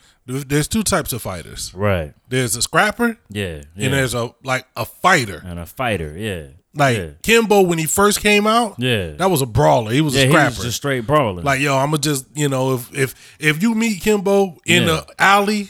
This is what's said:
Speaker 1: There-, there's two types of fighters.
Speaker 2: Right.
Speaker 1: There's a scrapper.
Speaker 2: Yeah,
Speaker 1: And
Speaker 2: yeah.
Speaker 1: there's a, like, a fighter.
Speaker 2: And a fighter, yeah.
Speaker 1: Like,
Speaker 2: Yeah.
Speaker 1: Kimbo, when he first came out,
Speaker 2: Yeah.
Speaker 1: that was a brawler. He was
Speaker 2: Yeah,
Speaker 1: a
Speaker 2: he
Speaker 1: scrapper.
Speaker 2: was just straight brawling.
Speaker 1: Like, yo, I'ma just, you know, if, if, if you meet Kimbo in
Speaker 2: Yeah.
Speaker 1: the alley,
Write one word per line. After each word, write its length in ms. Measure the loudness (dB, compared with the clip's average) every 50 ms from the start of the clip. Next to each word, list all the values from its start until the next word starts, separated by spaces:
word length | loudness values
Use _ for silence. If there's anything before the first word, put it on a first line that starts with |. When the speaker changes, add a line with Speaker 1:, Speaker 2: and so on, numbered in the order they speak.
| _ _ _ _ _
Speaker 1:
There-, 160 | -10 -10 -10
there's 260 | -6 -2 -2 -2 0 0
two 140 | -2 -2
types 300 | 0 0 0 -2 -2 -4
of 100 | -8 -8
fighters. 500 | -8 -8 -10 -10 -12 -14 -12 -12 -12 -12 -6
Speaker 2:
Right. 400 | -2 0 0 0 0 -2 -6 -12 _ _ _
Speaker 1:
There's 280 | -2 -2 -2 -2 -2
a 60 | -4
scrapper. 560 | -4 0 2 2 2 2 0 0 -2 -2 -2 _ _ _
Speaker 2:
Yeah, 180 | -8 -6 -6 -6 -8
Speaker 1:
And 100 | -10 -14 -18 _
Speaker 2:
yeah. 120 | -4 -2 0
Speaker 1:
there's 240 | 0 0 0 -2 -2
a, 200 | -4 -6 -6 -10 _
like, 240 | -6 -4 -4 -4 -6 _ _
a 80 | -10 -10
fighter. 580 | -10 -8 0 2 4 4 4 2 -4 -8 -12 -12
Speaker 2:
And 120 | -12 -12 -12
a 60 | -12
fighter, 500 | -14 -10 -6 -4 -4 -2 -4 -4 -8 -8
yeah. 300 | -8 -8 -8 -8 -8 -10 -14 -20 -20 _ _ _
Speaker 1:
Like, 220 | 0 2 2 2 0
Speaker 2:
Yeah. 100 | -4 -8 -12 _
Speaker 1:
Kimbo, 400 | 0 2 2 2 4 4 4 4
when 160 | 4 4 2 -2
he 80 | -2
first 340 | -2 2 2 2 2 2 2
came 260 | 2 2 2 4 4
out, 280 | 4 2 2 0 -2 -4 -4
Speaker 2:
Yeah. 340 | -2 0 0 0 -2 -6
Speaker 1:
that 180 | -4 -2 0 0
was 120 | 2 0
a 40 | -2
brawler. 460 | -2 0 2 4 4 4 4 2 0
He 80 | 0 0
was 140 | 0 2 2
Speaker 2:
Yeah, 80 | 2
Speaker 1:
a 20 | 4
Speaker 2:
he 40 | 4
Speaker 1:
scrapper. 220 | 6 4 4 2 0
Speaker 2:
was 80 | -4 -6
just 120 | -6 -6 -6
straight 280 | -4 -4 -4 -4 -2
brawling. 380 | 0 2 2 2 0 -4 -4 -2
Speaker 1:
Like, 160 | -2 0 0
yo, 160 | 0 0 0
I'ma 220 | 0 0 0 -2 -2
just, 280 | 0 -2 -2 -4 -6 _ _
you 140 | -4 -2 -2
know, 260 | 0 0 0 0 -2
if, 180 | -2 -4 -8 -4 -4
if, 380 | -4 -4 -4 -16 -20 -20 -16 _
if 240 | -2 -2 0 0
you 120 | 0 0 0
meet 260 | 0 0 -2 -2 -2
Kimbo 560 | 0 0 0 2 2 2 2 2 2 0 -4 -10 _
in 160 | 2 2 2
Speaker 2:
Yeah. 60 | 4 2
Speaker 1:
the 180 | 0 -2 -6 -12 -2 2
alley, 500 | 4 6 6 4 4 2 -2 -2 -4